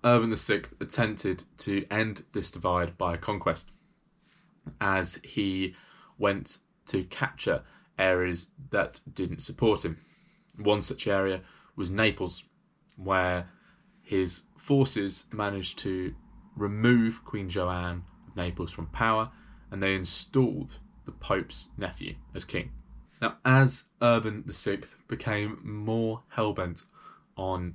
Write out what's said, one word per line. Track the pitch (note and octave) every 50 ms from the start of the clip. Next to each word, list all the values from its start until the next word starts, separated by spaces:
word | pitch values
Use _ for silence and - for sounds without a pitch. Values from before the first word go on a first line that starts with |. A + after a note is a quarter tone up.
| -
Urban | A#2+ A#2+ A#2+ A2+ A2+
the | A2
sixth | G2+ - - G#2+ G2+ G2+ - - -
attempted | - E2+ - - A#2 G#2+ G#2+ G#2 - G2+ F#2 F2+ - - _ -
to | - - G2+ G2 - -
end | G#2 G#2+ A2 A2 G#2 - - - -
this | G2+ F#2 - -
divide | F2 E2+ F#2 F2+ F2+ F2 E2+ F2
by | - F#2+ F2+ E2+
conquest, | E2+ - - G#2+ G2 - F#2 E2 - - - - _ _ _ _ _ _ _ _ _ _ _ _ _ _ _ _ _ _ - - -
as | G#2+ G2 F#2+ F#2+ F#2 F2+ - - -
he | - - - G2+ G2 F#2+ F#2+ F#2+ F2+ F#2 - - - - - - - _ -
went | G#2+ G2+ G2 G2 - - - - - _ _ _ _
to | - - G2 F2+
capture | - - - - G2 - - - - E2+ C#2+ - - - - _ _ _ -
areas | F#2+ F#2+ F#2 F2+ F2+ F2+ F2 E2+ - - _ - C3+ -
that | - G2+ F#2 - - - - - -
didn't | - F#2+ F2+ F2+ E2
support | - - - - - A2+ G#2+ F#2+ -
him. | F2+ D#2+ - - _ _ _ _ _ _ _ _ _ -
One | - G#2 G2+ G#2 G#2 F#2+
such | - - - - G#2+
area | G2+ G2 F#2+ G2 F#2 F#2 F#2 - - - - _ _
was | - G2+ F2
Naples, | F2+ G2+ A2 A2 F#2+ - G2 F2 - - - _ _ _ _ _ _ _ _ _ _
where | - G2 G2 F#2+ F#2 F#2 F2+ F2+ F2+ F2 F2+ - _ _ _ _ _ _ _ _ _ _
his | - - F#2+ F#2 F2+ F2+ - - _ _
forces | - - - C#3+ C#3 C3+ C3 - A2 G2 G2 G2 - - - -
managed | G#2+ G#2 G2+ G2+ G2 F#2 F#2 - -
to | - G2+ F#2+ F#2 F#2 F#2 F#2 - - - - - - - -
remove | - G#2 G2+ G2+ G#2 A2 A#2+ B2 A#2+ A2+ A2+ A2+ - -
Queen | - - G#2+ G2+ F#2
Joanne | F2 G2+ F2+ F2+ F2+ F2+ F2 F2 F2 F2 F2 - - - - -
of | -
Naples | - F2+ F2 F2 - F2+ E2+
from | - - E2+
power, | D#2+ - - A#2 A2+ A2 A2 A2 A2+ - - - - - - - - -
and | G2 F#2+
they | F#2+ F#2+
installed | F#2+ F#2 F2+ - - - - - C3+ C3 A#2+ - - - - - - - - - - -
the | - -
Pope's | - - - G2+ F#2+ E2+ - - - - - -
nephew | - G2 F2 - - F2+ F2 - - - - -
as | - -
king. | - - G2 E2+ - - - - - - - - - _ -
Now, | - A2+ - - -
as | B2+ C3 C3+ C3+ C3 C3 - - _ _ _
Urban | A#2+ A#2+ A#2 A2+ A2 A2+ G#2 G#2+ G#2+
the | - G2
sixth | - - - G2 G2 - - - - _ -
became | A#2 - - A#2 G#2+ G#2 G#2 G#2 G#2 - -
more | - G#2 G#2 G#2 A2 A2+ A2+ A2+ A2 A2 A2+ - _
hell-bent | - - A2+ G#2+ G2+ - F#2 F2+ E2+ - - - _ - - - - - _ _ _
on | - F#2+ F#2 F#2 F2+ F2 F2+ E2